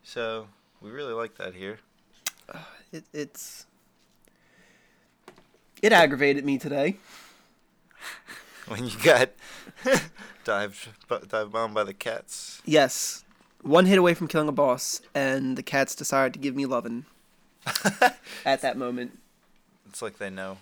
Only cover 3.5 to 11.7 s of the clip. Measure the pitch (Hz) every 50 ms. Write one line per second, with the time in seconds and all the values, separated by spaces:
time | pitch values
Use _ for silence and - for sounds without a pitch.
3.5 | - - - _ _ _ _ _ _ _ _ _ _ _ _ _ _ _ _ _
4.5 | _ _ _ _ _ _ _ _ _ _ _ _ _ _ _ - - _ _ _
5.5 | _ _ _ _ _ - - 214 226 175 165 143 143 127 143 143 139 139 135 143
6.5 | 139 131 - 151 143 139 139 165 196 - _ - - - - - - _ _ _
7.5 | _ _ _ _ _ _ _ _ _ - - - - - _ - - - - -
8.5 | - - - - 110 104 123 120 104 110 - 160 147 120 127 - - _ - -
9.5 | - - - - - - - 254 269 - - - - - - - - - - -
10.5 | 107 98 104 104 98 - - 117 104 _ - _ 123 - 78 98 - 110 107 104
11.5 | 104 113 113 110